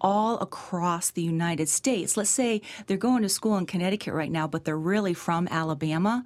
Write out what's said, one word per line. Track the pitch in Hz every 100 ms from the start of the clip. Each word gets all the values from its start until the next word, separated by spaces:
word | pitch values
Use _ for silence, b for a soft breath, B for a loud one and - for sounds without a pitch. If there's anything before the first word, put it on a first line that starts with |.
all | 190 208 220 233
across | 175 - - 180 175 170 -
the | -
United | 170 165 170 156 156
States. | - 269 226 190 -
Let's | 202
say | - 247 214 B B -
they're | 196
going | 240 254
to | 202
school | - 220 202
in |
Connecticut | 170 180 185 208 -
right | 160 151
now, | 160 156
but | 156
they're | 156 156
really | 160 208 196
from | 170 - 170 175
Alabama, | 160 160 151 156 160 196 240